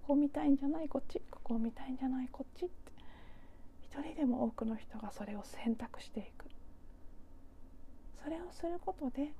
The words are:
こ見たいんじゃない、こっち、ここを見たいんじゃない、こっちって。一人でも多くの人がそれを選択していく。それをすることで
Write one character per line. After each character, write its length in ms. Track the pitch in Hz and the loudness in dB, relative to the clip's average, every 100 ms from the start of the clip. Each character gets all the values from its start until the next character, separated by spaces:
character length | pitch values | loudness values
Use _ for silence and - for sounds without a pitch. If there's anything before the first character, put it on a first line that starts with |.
| - | 4
こ 80 | |
見 140 | 285 285 | 6 6
た 160 | 294 | 6
い 60 | 302 | 8
ん 60 | 277 | 8
じ 80 | |
ゃ 40 | 277 | 8
な 140 | 320 | 4
い、 60 | 311 | 2
こ 100 | - | 2
っ 40 | - | 2
ち、 140 | - - | 0 -4
こ 100 | - | -2
こ 120 | - | 2
を 40 | 233 | 4
見 140 | 226 | 4
た 140 | - 269 | 2 -2
い 60 | |
ん 40 | 254 | 2
じ 80 | |
ゃ 40 | 262 | 2
な 140 | 262 | 2
い、 60 | 254 | 0
こ 140 | - 269 | -4 -8
っ 120 | - | -4
ち 80 | 359 | -4
っ 20 | |
て。 240 | - - - - - - - - - - - | -4 -8 -8 -10 -10 -12 -12 -12 -10 -12 -10
一 180 | - 277 | -8 -4
人 120 | 320 | -4
で 100 | 320 277 | 2 4
も 180 | 240 | 6
多 60 | 233 | 2
く 160 | - 226 | 2 0
の 100 | 220 | 0
人 220 | - 220 | -4 -4
が 120 | 214 | -4
そ 140 | - | -4
れ 100 | 208 | -4
を 80 | 208 | -4
選 320 | - - 233 | -6 -2 2
択 280 | 226 233 - | 2 -2 -6
し 100 | - | -6
て 80 | - | -6
い 40 | - - | -6 -10
く。 80 | - - - - - - - - - - - - - - - - - - | -10 -10 -10 -10 -12 -10 -10 -8 -10 -12 -12 -12 -12 -10 -10 -10 -10 -8
そ 60 | 302 | -4
れ 120 | 330 | -4
を 100 | 359 | -6
す 100 | - | -2
る 140 | 339 349 | 0 0
こ 140 | - | 0
と 160 | 381 277 | 0 0
で 220 | 262 294 - | 0 0 -2